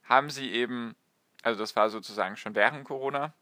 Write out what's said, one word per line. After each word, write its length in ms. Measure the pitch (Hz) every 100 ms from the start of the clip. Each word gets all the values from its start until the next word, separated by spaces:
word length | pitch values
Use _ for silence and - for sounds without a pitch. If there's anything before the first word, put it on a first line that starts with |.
haben 260 | - 131 143
sie 220 | 139 131
eben, 460 | 107 120 123 117 - _ _ _ -
also 160 | 117 107
das 160 | 107 -
war 120 | 110
sozusagen 460 | 107 95 104 95
schon 220 | 104 110 107
während 280 | 107 147
Corona 480 | 135 135 135 139 147 _